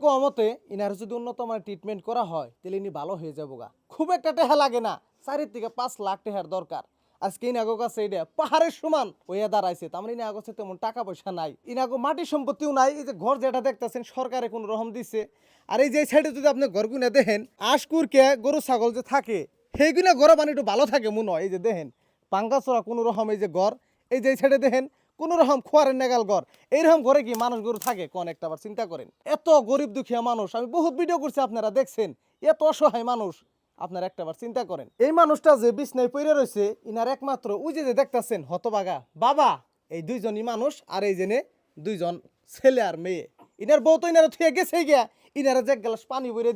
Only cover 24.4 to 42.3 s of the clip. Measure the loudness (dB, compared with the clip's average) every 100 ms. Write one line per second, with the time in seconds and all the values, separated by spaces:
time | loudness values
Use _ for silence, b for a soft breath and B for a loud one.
24.4 | 4 4 4 2 -2 _ _ -8 -2 2
25.4 | 4 2 4 4 4 2 0 0 2 -2
26.4 | -2 b b 4 6 6 6 2 2 -2
27.4 | -2 -2 -4 -4 -4 -4 -6 -8 -8 -8
28.4 | -10 -10 -12 -8 -8 -10 -16 _ -4 -2
29.4 | 6 6 6 -2 -2 -6 -4 -2 -2 -2
30.4 | -4 -6 -4 0 0 0 -2 -2 -2 -2
31.4 | -2 -2 -2 0 -2 -4 -6 -6 _ _
32.4 | 0 2 2 4 2 2 -4 -4 -6 -10
33.4 | _ _ _ -16 -12 -8 -8 -8 -12 -10
34.4 | -8 -6 -6 -8 -10 0 2 4 4 4
35.4 | 6 6 4 0 -4 -2 -2 0 2 2
36.4 | 2 0 -2 -4 -10 -4 -4 -4 -6 -6
37.4 | -6 -6 -6 -4 -2 0 2 0 -2 -6
38.4 | -6 -6 -4 -4 -4 -6 _ -2 2 4
39.4 | 2 2 _ _ _ -10 -8 -6 -6 -6
40.4 | -6 -4 -4 -6 -8 -4 -2 -2 0 -2
41.4 | -4 _ _ -12 -8 -4 -6 -6 _